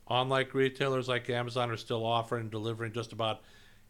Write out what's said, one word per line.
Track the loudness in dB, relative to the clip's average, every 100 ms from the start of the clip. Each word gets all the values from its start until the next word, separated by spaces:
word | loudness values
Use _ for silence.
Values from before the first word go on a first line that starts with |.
| 0
Online | 2 4 2 2
retailers | 2 2 2 0 0 0
like | -2 0
Amazon | -2 0 0 0
are | -2
still | -2 -2
offering | 2 2 2 -2
and | -4
delivering | -4 -4 -4 -4
just | -6 -6
about | -2 -2 -2 -6 -20 -20 -20 -20